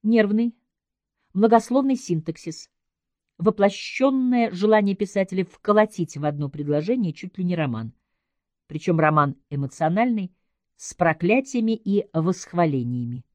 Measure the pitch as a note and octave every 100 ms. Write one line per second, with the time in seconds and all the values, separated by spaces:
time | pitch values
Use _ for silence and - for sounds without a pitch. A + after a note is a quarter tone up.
0 | G#3+ A3+ G#3 G#3+ A#3 - _ _ _ _
1 | _ _ _ F#3 A3 A#3 - B3+ C4+ B3+
2 | - E3+ D#3+ E3 - D#3+ - _ _ _
3 | _ _ _ _ F#3+ G#3+ G3+ G3+ - -
4 | C4+ C4+ B3+ B3 A#3 F3 G#3 G#3+ G3+ G3
5 | G3+ G3+ F#3+ F#3 F3 _ - G#3 G#3+ G3+
6 | E3 C#3+ D3 D3 C#3+ D3 D3 D3 E3 B3+
7 | F#3 D3 F3+ - F3+ F3 D3 A2+ A2+ _
8 | _ _ _ _ _ _ _ D3+ - E3
9 | D#3 D#3 C#3+ C3+ _ C#3+ C#3 - D#3+ F3+
10 | B3 A3+ F#3 _ _ _ _ _ - -
11 | E3 D#3 F3 A#3+ C4 B3 A3 A3 - G3+
12 | - D#3+ E3 F3+ - F3 E3+ C3+ A#2+ B2
13 | A#2+ A#2+ -